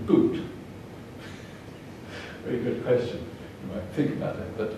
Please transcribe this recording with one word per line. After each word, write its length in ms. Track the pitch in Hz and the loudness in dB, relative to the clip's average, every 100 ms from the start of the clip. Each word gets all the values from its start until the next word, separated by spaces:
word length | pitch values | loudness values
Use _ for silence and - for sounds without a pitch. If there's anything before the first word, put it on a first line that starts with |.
boot?" 360 | - - - - | 8 8 8 4
<laughs> 40 | - - - - - - - - - - - - - - - - - - - - | -4 -8 -12 -12 -12 -12 -12 -12 -12 -12 -12 -14 -14 -14 -14 -12 -10 -10 -10 -8
Very 160 | 123 123 | -2 0
good 240 | 120 113 | 2 0
question. 400 | - 123 - - - - - - | 4 4 4 -2 -6 -10 -12 -10
You 60 | - | -6
might 100 | 98 - | -6 -2
think 160 | 151 139 | 2 2
about 240 | - - 95 | 2 0 -2
it, 200 | - - | -4 -2
but, 140 | 123 | -2